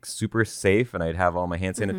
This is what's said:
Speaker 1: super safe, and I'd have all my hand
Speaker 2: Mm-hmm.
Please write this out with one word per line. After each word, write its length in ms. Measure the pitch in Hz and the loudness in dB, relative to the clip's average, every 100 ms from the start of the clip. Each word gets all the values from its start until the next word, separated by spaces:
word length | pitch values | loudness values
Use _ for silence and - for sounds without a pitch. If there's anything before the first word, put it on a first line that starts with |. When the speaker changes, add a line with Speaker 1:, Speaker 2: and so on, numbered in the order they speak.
Speaker 1:
super 400 | - - 110 113 | -8 -6 -4 0
safe, 480 | 110 - 98 101 120 | 0 2 4 4 2
and 100 | 98 | -2
I'd 140 | 82 85 | -2 2
have 200 | 90 87 | 0 2
all 100 | 90 | -2
my 100 | 87 | -2
hand 200 | 95 92 | -4 -2
Speaker 2:
Mm-hmm. 200 | 104 | -4